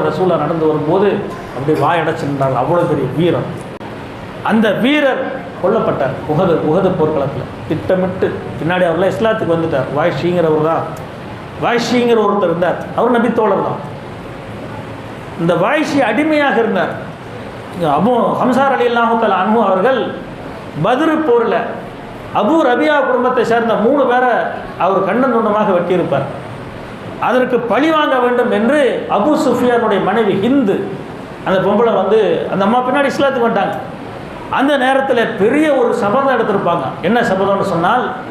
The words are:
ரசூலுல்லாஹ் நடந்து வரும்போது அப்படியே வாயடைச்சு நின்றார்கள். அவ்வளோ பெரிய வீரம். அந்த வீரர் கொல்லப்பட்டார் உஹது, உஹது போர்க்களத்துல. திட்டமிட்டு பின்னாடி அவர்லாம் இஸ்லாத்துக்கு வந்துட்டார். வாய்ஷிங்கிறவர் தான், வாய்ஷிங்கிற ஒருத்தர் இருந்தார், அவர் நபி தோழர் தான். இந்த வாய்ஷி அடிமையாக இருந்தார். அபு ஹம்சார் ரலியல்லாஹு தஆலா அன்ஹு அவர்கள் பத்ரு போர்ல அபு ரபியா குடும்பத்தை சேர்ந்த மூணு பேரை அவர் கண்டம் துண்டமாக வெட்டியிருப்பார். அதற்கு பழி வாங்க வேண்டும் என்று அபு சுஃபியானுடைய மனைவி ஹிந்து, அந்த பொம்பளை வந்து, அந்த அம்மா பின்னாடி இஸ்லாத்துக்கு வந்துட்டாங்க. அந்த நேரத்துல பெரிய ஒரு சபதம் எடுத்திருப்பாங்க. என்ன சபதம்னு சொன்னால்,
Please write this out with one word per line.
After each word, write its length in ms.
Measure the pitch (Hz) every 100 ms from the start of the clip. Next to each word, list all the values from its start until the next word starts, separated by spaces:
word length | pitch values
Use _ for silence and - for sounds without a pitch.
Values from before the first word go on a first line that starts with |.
| 156
ரசூலுல்லாஹ் 300 | 180 185 160
நடந்து 280 | 147 165 156
வரும்போது 460 | 151 143 190 202 202 - - - -
அப்படியே 300 | 147 139 143
வாயடைச்சு 380 | 170 160 -
நின்றார்கள். 380 | 143 139 135 120
அவ்வளோ 240 | 131 175 -
பெரிய 180 | 143 127 151
வீரம். 540 | 170 127 - - - - - - - - - -
அந்த 280 | 147 220 214
வீரர் 640 | - 247 302 269 - - - - -
கொல்லப்பட்டார் 520 | 180 220 226 - 135 135 -
உஹது, 260 | 151 180 156 151
உஹது 220 | 165 185
போர்க்களத்துல. 540 | 160 151 147 139 - - - -
திட்டமிட்டு 640 | - - 185 185 - 208 - - -
பின்னாடி 200 | 156 180
அவர்லாம் 300 | 175 160 190
இஸ்லாத்துக்கு 440 | - 220 214 165 165
வந்துட்டார். 280 | 160 139 127 139
வாய்ஷிங்கிறவர் 680 | 170 143 170 175 160 151
தான், 180 | 156 156 - - - - - - - -
வாய்ஷிங்கிற 560 | 170 240 233 240 240 226
ஒருத்தர் 260 | 202 202
இருந்தார், 320 | 180 165 175 - - -
அவர் 140 | 233
நபி 220 | 240 233
தோழர் 300 | 233 214 190
தான். 160 | - - - - - - - - - - - - - - - - - -
இந்த 140 | 170
வாய்ஷி 480 | 165 208 311 294 285
அடிமையாக 560 | 226 226 311 302 277 226
இருந்தார். 320 | 214 196 - - - - - - - - - 185
அபு 540 | 160 143 220 240 196 -
ஹம்சார் 300 | 247 247 277
ரலியல்லாஹு 440 | 247 240 233 226 233
தஆலா 140 | 220 185
அன்ஹு 280 | 196 226
அவர்கள் 500 | 196 185 233 247 - - - - - - - 147
பத்ரு 400 | 180 254 320 311
போர்ல 320 | 311 233 208 175 - - - - - - -
அபு 220 | 170 226 320
ரபியா 420 | 269 240 302 294 254
குடும்பத்தை 380 | 247 247 247
சேர்ந்த 300 | 220 233 226
மூணு 320 | 196 220 285 240
பேரை 240 | 247 247 202 160 - - -
அவர் 260 | 175 190
கண்டம் 300 | - 226 262
துண்டமாக 360 | 226 208 208 196
வெட்டியிருப்பார். 680 | 175 175 180 156 139 135 - - - - - - - - -
அதற்கு 380 | 156 247 247 247
பழி 320 | - 214 320
வாங்க 280 | 311 294 262
வேண்டும் 320 | 240 240 226
என்று 560 | 202 233 302 247 165 -
அபு 260 | 190 277 294 254
சுஃபியானுடைய 580 | - 247 233 220 190
மனைவி 360 | 165 226 208 180
ஹிந்து, 440 | 233 277 202 170 - - - - - -
அந்த 160 | - 185
பொம்பளை 340 | 185 214 233
வந்து, 520 | 190 196 220 185 - -
அந்த 120 | 180
அம்மா 160 | 196 247
பின்னாடி 300 | 254 285 277
இஸ்லாத்துக்கு 380 | - 277 226 233
வந்துட்டாங்க. 280 | 202 170 - - - - - - - -
அந்த 280 | - 277 277
நேரத்துல 500 | 254 269 269 240 220 -
பெரிய 340 | 208 285 311
ஒரு 220 | 262 226
சபதம் 440 | 208 202 254 269 240
எடுத்திருப்பாங்க. 420 | 208 196 165 165 135 -
என்ன 180 | 165 233
சபதம்னு 400 | - 190 196 196
சொன்னால், 500 | 190 165 180 247 208 - -